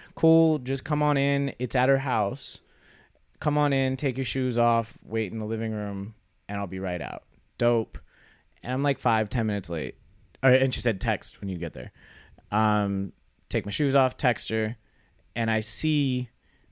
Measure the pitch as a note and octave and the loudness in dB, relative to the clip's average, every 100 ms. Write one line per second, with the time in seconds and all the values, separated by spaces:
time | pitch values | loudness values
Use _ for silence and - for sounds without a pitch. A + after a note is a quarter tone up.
0 | - - D#3+ E3 E3 D3+ B2+ C3+ - D3+ | -20 2 6 6 6 2 -2 -6 -2 0
1 | D3 C#3+ C#3 C#3 C#3 - B2 B2+ C3 C3+ | 2 2 2 0 -2 -4 -2 2 4 2
2 | C3+ A#2 G2+ C3 - - _ _ _ - | 2 0 0 -2 -10 -12 _ _ _ -20
3 | _ _ _ - D3 D3 D3 C3+ C3 C3 | _ _ _ -6 0 2 2 2 0 0
4 | C#3+ B2 B2 C#3 B2+ A#2 A#2 A#2 A2+ - | -2 -2 -2 -2 0 2 4 2 0 -8
5 | - A2+ G2+ A2 G#2+ A2 A2+ G#2+ G#2 G2 | -6 -4 -2 -4 -4 -4 -2 -4 -4 -6
6 | G2+ - _ _ - G2+ G2 F#2 F#2+ F2 | -8 -12 _ _ -10 -6 -6 -4 -4 -4
7 | C2 G1+ - _ _ - A#2+ A#2+ A2 - | -6 -10 -14 _ _ 0 2 2 0 -8
8 | - _ _ _ _ _ G2+ C3 C#3+ C#3 | -18 _ _ _ _ _ -6 -2 0 0
9 | B2+ A2 G#2+ B2 A2 G2+ F#2 E2+ B1+ - | 2 2 0 -2 0 -2 -4 -6 -6 -10
10 | _ - _ _ C3 B2+ C3 - A#2+ G2 | _ -20 _ _ 4 4 4 0 -2 0
11 | A2+ G#2+ - - G2 F2+ E2 - G2+ - | -2 -2 -4 -8 -6 -4 -6 -8 -14 -16
12 | - - - - - G#2+ A2 G#2+ G2+ G2 | -20 -20 -20 -20 -4 0 2 2 0 -2
13 | G2 - _ _ - A#2 G2 F#2+ C#3+ C3+ | -4 -8 _ _ -6 -4 -2 -2 2 4
14 | C3 - C#3 A#2 - A2+ A2 A#2 _ _ | 2 2 0 0 -2 -2 -2 -4 _ _
15 | _ _ _ A#2+ A2+ A2 G#2+ - D#3 D3+ | _ _ _ -4 -2 0 -2 -2 0 2
16 | C#3 B2+ B2 _ _ _ _ | 2 0 -4 _ _ _ _